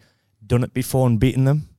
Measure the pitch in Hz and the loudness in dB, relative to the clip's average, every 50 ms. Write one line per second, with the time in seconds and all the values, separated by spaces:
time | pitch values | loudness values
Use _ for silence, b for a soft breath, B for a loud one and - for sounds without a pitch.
0 | - _ _ _ _ _ _ _ 107 101 123 120 123 - - 127 127 - - 131 | -8 _ _ _ _ _ _ _ -4 -2 0 0 0 -2 -4 -6 -6 -4 -2 0
1 | 131 123 117 104 117 131 - 131 131 135 147 151 147 - _ | 0 2 2 2 2 0 2 2 2 2 0 0 -4 -8 _